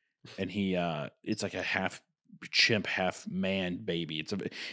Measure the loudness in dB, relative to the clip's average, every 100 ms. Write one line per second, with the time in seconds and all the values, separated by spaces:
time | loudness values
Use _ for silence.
0 | _ _ -12 -6 -4 0 2 2 2 0
1 | -6 -6 -4 -2 -2 -2 -2 0 -2 -4
2 | _ _ _ -16 0 4 6 6 2 0
3 | 0 0 -4 0 2 2 0 -2 0 0
4 | 0 -4 -2 -2 -4 -6 -2